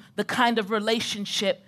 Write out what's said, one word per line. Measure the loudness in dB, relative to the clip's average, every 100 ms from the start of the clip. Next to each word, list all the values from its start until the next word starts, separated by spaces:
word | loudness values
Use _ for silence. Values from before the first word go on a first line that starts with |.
| -6 -6
the | -2
kind | 2 4 2
of | 0
relationship | -2 0 0 -2 -6 -6 -2 -2 -2